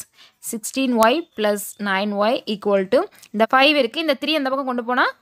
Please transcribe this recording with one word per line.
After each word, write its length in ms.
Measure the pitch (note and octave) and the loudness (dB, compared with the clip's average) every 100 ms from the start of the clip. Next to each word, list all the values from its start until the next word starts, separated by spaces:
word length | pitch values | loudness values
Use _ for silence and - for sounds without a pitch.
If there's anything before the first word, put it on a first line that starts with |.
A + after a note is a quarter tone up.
| - _ - _ | -12 _ -20 _
sixteen 480 | - A3+ - C4+ C4 A#3 A3 | -12 -10 -8 -4 0 4 4
Y 40 | D#4 E4+ - | 2 -4 -4
plus 240 | G#3 G#3 - - G#3 | -2 -2 -6 -8 -4
nine 220 | F#3+ G#3 G3+ G#3+ | -2 -2 0 0
Y 40 | C4+ - G#3 | 0 -4 -4
equal 280 | G#3 G3 F#3+ | 0 0 2
to, 80 | C#4+ G4+ - - | 0 0 -10 -12
இந்த 120 | G#3 A3+ | -2 2
ஃபைவ் 240 | C4 C#4+ D4 | 4 4 4
இருக்கு. 240 | A#3 D#4+ D#4+ | 0 -2 -2
இந்த 100 | C4+ | -2
த்ரீ 100 | D4 D#4 | 0 -2
அந்த 100 | C4 | -2
பக்கம் 200 | C4+ C4 | -4 -4
கொண்டு 140 | B3 A3+ | -4 -2
போனா 160 | B3 A#4+ - | 0 0 -2